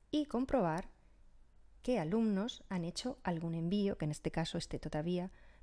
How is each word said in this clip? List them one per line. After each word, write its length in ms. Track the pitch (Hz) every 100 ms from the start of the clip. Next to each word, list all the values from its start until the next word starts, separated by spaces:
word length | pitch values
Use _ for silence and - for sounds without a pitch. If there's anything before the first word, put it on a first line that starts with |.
| -
y 140 | 302 285
comprobar 640 | 247 262 262 175 160 - - - - - - - - - -
qué 160 | - 247
alumnos 680 | 156 220 220 196 226 - -
han 160 | 185 170
hecho 340 | - 254 262
algún 320 | - 165 170 165
envío, 420 | 165 202 196 -
que 80 | 156
en 60 |
este 200 | 151 156
caso 260 | - 165 170
esté 220 | - 147
todavía 520 | 151 151 165 180 185 - - -